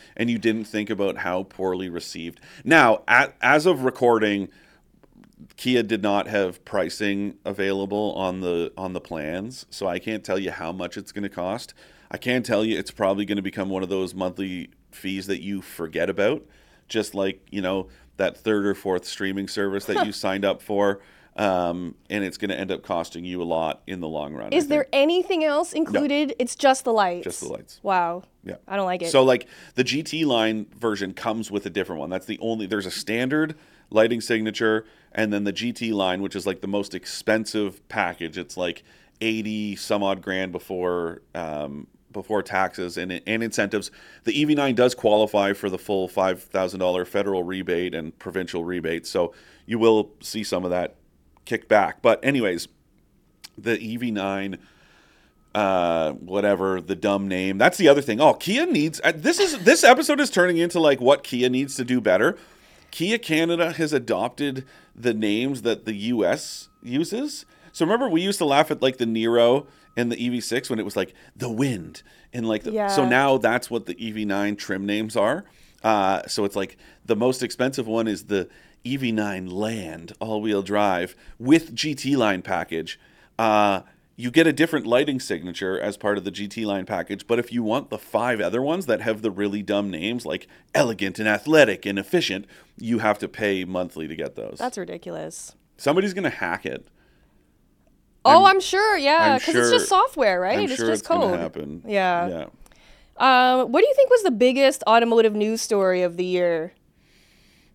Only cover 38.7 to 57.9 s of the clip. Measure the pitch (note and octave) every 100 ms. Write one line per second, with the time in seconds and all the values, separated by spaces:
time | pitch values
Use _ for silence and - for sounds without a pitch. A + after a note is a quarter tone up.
38.7 | - _ _ _ - A2+ A2 G#2+ G#2+ G#2+
39.7 | F#2+ - G#2 G2 F#2+ G2 F#2 F#2+ F2+ -
40.7 | F#2 F2+ F2 E2+ E2+ _ E2+ E2 D2+ D2
41.7 | D2 - _ _ G#2 - G#2 F#2 F#2+ F#2
42.7 | - F2+ E2+ F#2 F2+ - A2+ A#2 - G2+
43.7 | G#2 G2 - - - A#2 B2+ D3+ D3 C#3
44.7 | A#2+ B2 - A2 G#2 G#2+ G#2 G2 G2 G2+
45.7 | F#2 - G2 F#2 G2+ F#2+ F2+ - F#2+ F#2
46.7 | F#2+ F#2 F2+ F2+ G2+ G2+ F#2+ F2 F#2 F2
47.7 | F2 F2+ E2 D#2 - F#2 F2+ F2 F2 E2+
48.7 | F2+ D#2+ E2+ - F#2+ E2+ - - - -
49.7 | A2+ A2+ A2 G#2 - - A2+ G2+ F#2 F2+
50.7 | F2+ E2+ - _ _ _ _ - A2+ -
51.7 | G#2+ F2 - A#2 A2 C3 C#3 G#2 F2 -
52.7 | _ _ _ _ _ _ _ - - G#2+
53.7 | A2 A2+ A#2 A#2+ G#2+ G2 G2 G2 F2+ -
54.7 | _ _ _ _ _ _ _ _ G#2 G2
55.7 | F#2 F2 E2 D#2 C#2 E2+ G2 G#2 F#2+ F#2+
56.7 | F#2 D#2+ F2 G#2 G2 G2 F#2 F#2+ G2 C3+
57.7 | - D#3+